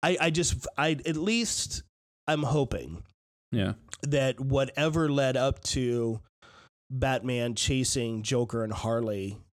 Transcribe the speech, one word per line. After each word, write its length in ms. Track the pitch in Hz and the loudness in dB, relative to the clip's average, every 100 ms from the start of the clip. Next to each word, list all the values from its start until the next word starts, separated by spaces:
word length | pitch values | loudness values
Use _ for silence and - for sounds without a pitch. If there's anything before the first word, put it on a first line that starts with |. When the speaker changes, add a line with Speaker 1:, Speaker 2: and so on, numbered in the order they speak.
Speaker 1:
I, 140 | 160 180 | 2 2
I 100 | 165 | 2
just, 360 | 160 170 123 - - | 2 0 -2 -4 0
I, 140 | 151 151 151 | 0 0 0
at 100 | 156 | 0
least 640 | 180 233 233 - - - - _ _ _ - | 2 2 0 -4 -4 -8 -10 _ _ _ -2
I'm 160 | 151 | 0
hoping 600 | 143 147 135 87 62 85 - _ _ _ _ | 2 2 0 -2 -8 -12 -14 _ _ _ _
Speaker 2:
Yeah. 220 | 113 95 101 - - | -2 0 -2 -10 -8
Speaker 1:
that 380 | 151 143 131 127 | -2 2 2 0
whatever 680 | 135 139 135 135 156 160 156 | 0 2 0 0 0 2 2
led 280 | 139 135 127 | 4 2 4
up 260 | 131 131 | 2 0
to 560 | - - 123 120 117 113 - _ - - - _ _ | -2 0 0 2 0 -2 -8 _ -20 -20 -20 _ _
Batman 640 | 131 131 131 123 123 120 | -2 0 0 0 0 0
chasing 680 | 113 - 135 127 135 117 113 | 0 0 2 2 0 -2 -2
Joker 420 | 107 127 120 117 | 0 0 0 -2
and 80 | 110 | -2
Harley 680 | 98 113 117 113 101 98 101 - | -2 0 0 0 -2 -4 -8 -16